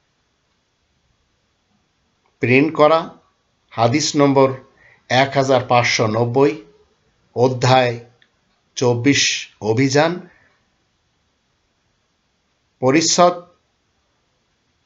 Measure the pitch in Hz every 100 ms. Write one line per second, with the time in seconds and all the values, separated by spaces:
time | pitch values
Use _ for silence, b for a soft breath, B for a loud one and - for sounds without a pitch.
0 | _ _ _ _ _ _ _ _ _ _
1 | _ _ _ _ _ _ _ _ _ _
2 | _ _ _ _ 117 131 151 156 151 160
3 | - - _ _ _ _ _ - 117 147
4 | 147 151 139 135 131 - - b b b
5 | - 123 135 143 135 127 120 123 117 -
6 | 110 110 120 123 143 - - _ _ _
7 | _ _ _ 113 131 120 127 131 123 117
8 | - _ _ _ _ _ _ - 123 120
9 | 135 135 - - - _ 104 113 135 139
10 | 160 180 b b b b _ _ _ _
11 | _ _ _ _ _ _ _ _ _ _
12 | _ _ _ _ _ _ _ _ 131 156
13 | 160 - 175 175 - _ _ _ _ _
14 | _ _ _ _ _ _ _ _